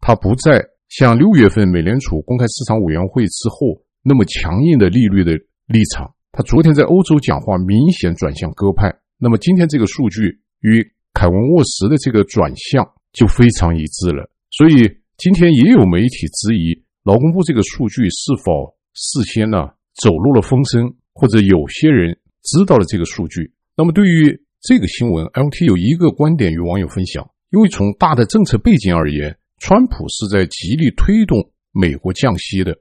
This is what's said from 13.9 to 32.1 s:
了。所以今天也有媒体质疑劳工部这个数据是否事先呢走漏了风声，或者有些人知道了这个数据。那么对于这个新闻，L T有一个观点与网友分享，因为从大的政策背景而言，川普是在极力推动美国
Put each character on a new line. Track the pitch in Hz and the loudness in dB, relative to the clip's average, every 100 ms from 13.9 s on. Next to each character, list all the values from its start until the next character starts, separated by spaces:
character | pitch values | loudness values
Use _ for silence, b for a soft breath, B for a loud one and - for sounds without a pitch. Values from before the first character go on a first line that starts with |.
| - 90 | -6 -6
了。 | 73 - _ _ | -6 -10 _ _
所 | - 156 | 2 4
以 | 147 110 - _ _ | 6 4 0 _ _
今 | 180 | 0
天 | 190 170 | 2 4
也 | 151 151 | 4 4
有 | 233 | 4
媒 | 101 87 | 4 2
体 | 120 - 76 | -2 -4 -10
质 | - 101 110 | -8 -4 -2
疑 | 82 82 _ _ | -2 -6 _ _
劳 | - 104 | 0 2
工 | 147 | 2
部 | 175 | 0
这 | 175 | -2
个 | 131 | -2
数 | 101 - 117 | -2 -4 -6
据 | - 107 | -2 -4
是 | - - 127 | -4 -6 -4
否 | - 78 67 _ _ | -2 -4 -6 _ _
事 | - - 147 | -16 -10 -6
先 | 101 - 110 | -6 -4 -2
呢 | 104 71 _ _ _ | -2 -6 _ _ _
走 | 110 80 | -2 0
漏 | 127 | 2
了 | 131 | 0
风 | 95 131 135 | 2 -2 0
声， | 117 120 - _ | -2 -4 -8 _
或 | _ 131 | _ 0
者 | 110 | 2
有 | 98 92 73 | 2 2 0
些 | - 156 | -2 0
人 | 135 85 85 _ _ | 2 0 -6 _ _
知 | - 156 | -4 -2
道 | 196 143 | 2 2
了 | |
这 | 90 101 | 2 -4
个 | |
数 | 85 - 82 | -6 -8 -10
据。 | - 80 _ _ - | -8 -12 _ _ -4
那 | |
么 | 160 | 0
对 | 160 202 | 2 2
于 | 165 151 - _ _ | 4 2 0 _ _
这 | - 196 | 0 2
个 | 110 | 2
新 | - 120 | 0 -2
闻 | 85 80 | -2 -4
，L | - 143 | -4 -4
T | - | 0
有 | 170 92 | 0 2
一 | 92 | 0
个 | 165 165 | 0 0
观 | - 147 165 | 0 -2 0
点 | 101 | 0
与 | 80 | -2
网 | 87 92 | -4 -4
友 | 87 | -6
分 | - 92 | -6 -8
享， | - 65 _ _ | -8 -14 _ _
因 | 214 | 2
为 | 214 | 2
从 | - 101 | 2 -4
大 | 101 175 | 0 0
的 | 123 117 | 2 0
政 | 220 | 0
策 | 190 107 | 0 0
背 | 247 180 | 2 0
景 | 92 | 0
而 | 85 78 | -2 -2
言， | 73 73 - _ _ | -4 -8 -12 _ _
川 | - 196 254 | 0 2 2
普 | - 147 | -2 -10
是 | - 107 | -8 -4
在 | 101 90 | -2 -2
极 | - 85 139 | -6 -6 -2
力 | 160 - | -2 0
推 | - 214 208 | 0 2 2
动 | 113 - _ _ | 0 -2 _ _
美 | - 90 69 | -2 -2 -2
国 | 90 | -6